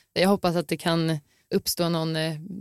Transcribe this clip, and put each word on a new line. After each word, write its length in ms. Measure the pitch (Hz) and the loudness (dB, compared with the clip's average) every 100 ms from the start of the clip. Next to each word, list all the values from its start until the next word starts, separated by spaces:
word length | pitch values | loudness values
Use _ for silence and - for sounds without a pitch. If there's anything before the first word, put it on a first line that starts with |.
| _ | _
jag 160 | - 180 | 2 4
hoppas 280 | 202 180 170 | 4 2 0
att 120 | 165 | -2
det 80 | 165 | -2
kan 420 | 175 165 160 156 - _ _ | 0 2 2 -2 -6 _ _
uppstå 340 | 196 - - 170 | -2 -2 -2 0
någon, 280 | 165 160 160 | 0 -2 -2
eh, 180 | 160 156 175 185 | -4 -6 -10 -6